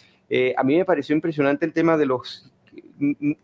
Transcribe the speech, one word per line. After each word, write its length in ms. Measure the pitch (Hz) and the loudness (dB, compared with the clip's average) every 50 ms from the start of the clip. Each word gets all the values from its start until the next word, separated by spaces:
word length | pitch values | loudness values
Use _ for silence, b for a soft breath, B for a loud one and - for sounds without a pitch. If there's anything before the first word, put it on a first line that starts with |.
| b b b b _ - | b b b b _ -4
eh, 240 | - 123 127 127 - | -2 0 0 0 0
a 80 | - 131 | 0 0
mí 140 | 131 143 170 | 2 2 2
me 80 | 190 | 2
pareció 280 | 185 180 143 - - 147 | 2 0 -2 0 0 -2
impresionante 520 | 156 - 170 156 147 143 139 143 143 - | -2 0 -2 -2 0 0 0 0 0 -2
el 80 | 165 147 | -2 0
tema 240 | 165 165 165 165 156 | 2 2 2 4 2
de 80 | 147 | 2
los, 440 | 135 127 123 - - - - - - - _ _ _ - - - - - - | 0 0 -2 -4 -8 -16 -18 -20 -20 -20 _ _ _ -20 -20 -20 -20 -8 -4
mm, 120 | 143 143 147 - | -2 -2 -2 -2
mm, 120 | 147 147 151 - | -2 -4 -4 -4